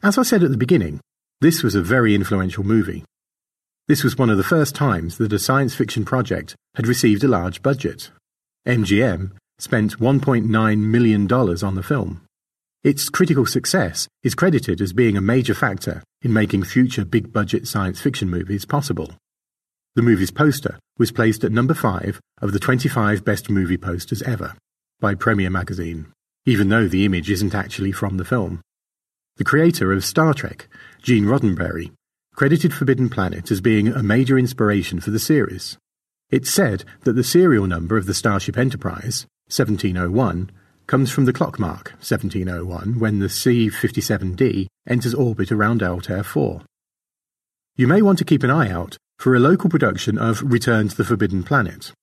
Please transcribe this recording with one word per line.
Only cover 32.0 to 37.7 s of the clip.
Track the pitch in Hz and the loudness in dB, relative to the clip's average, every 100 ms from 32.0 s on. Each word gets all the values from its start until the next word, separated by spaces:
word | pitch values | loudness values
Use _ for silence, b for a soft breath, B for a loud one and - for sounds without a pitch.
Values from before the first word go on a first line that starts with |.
| _ _ _ - | _ _ _ -2
credited | 139 165 170 - | 2 4 2 0
Forbidden | 131 131 123 | -2 0 0
Planet | - 92 85 85 | -2 -4 -4 -4
as | 101 | -2
being | 107 110 104 | 2 2 2
a | 135 | 0
major | 107 113 127 131 | 0 2 4 2
inspiration | 123 127 107 104 90 90 | 2 0 0 0 -2 -6
for | - | -4
the | 107 | -4
series. | - 151 113 90 - - _ _ _ _ _ | 2 2 2 -6 -14 -16 _ _ _ _ _
It's | 135 131 | -2 0
said | - 175 95 - B - | 0 2 0 -8 B -2
that | |
the | 123 | 0
serial | 127 175 185 120 | 2 4 6 4
number | 98 | 2